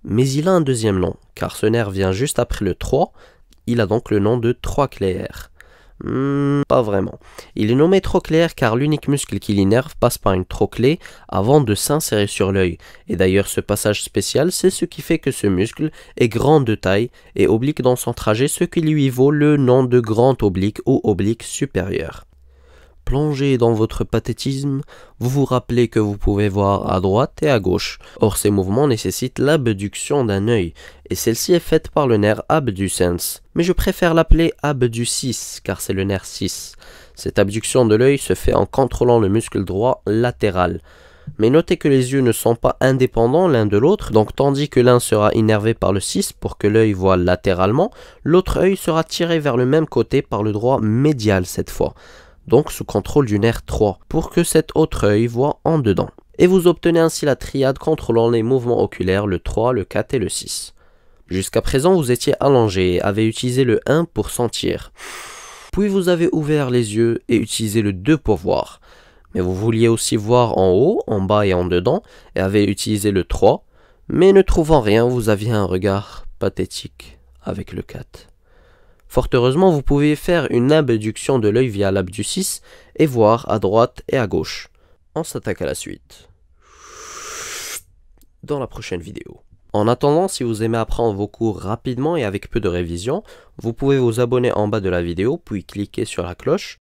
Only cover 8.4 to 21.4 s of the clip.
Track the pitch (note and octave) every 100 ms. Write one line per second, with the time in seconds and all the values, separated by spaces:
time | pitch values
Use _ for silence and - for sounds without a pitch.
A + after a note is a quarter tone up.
8.4 | E3 - A#2+ A#2 D3 D3+ - C#3 - G2
9.4 | - G2+ G2 A2+ C3+ - A#2 - G#2+ F#2
10.4 | F2+ - G#2+ - B2 E3+ - - - F#2+
11.4 | G2+ D3+ A#2+ G2+ - D3 - G#2+ G2+ -
12.4 | G2 G2 F#2 E2 - - - F2 F#2 F#2+
13.4 | G2 - - G2+ A2 G2+ - - - -
14.4 | E3 - F#3 - E3+ - - D#3+ - -
15.4 | - F#2 A2 - D#3 - - - A#2+ A2
16.4 | A#2+ D#3 A#2+ G#2+ F2+ G2 A#2+ - - -
17.4 | G2+ A2 C3 D3+ B2+ B2 - A#2+ - A2
18.4 | C#3+ - F3 - D#3 D#3 C3+ B2 C#3 D3+
19.4 | D3 D3 C3 B2+ B2+ B2 A2+ A2 B2+ B2+
20.4 | G#2 F#2 G2 - - C3+ - F#2+ G2+ A2+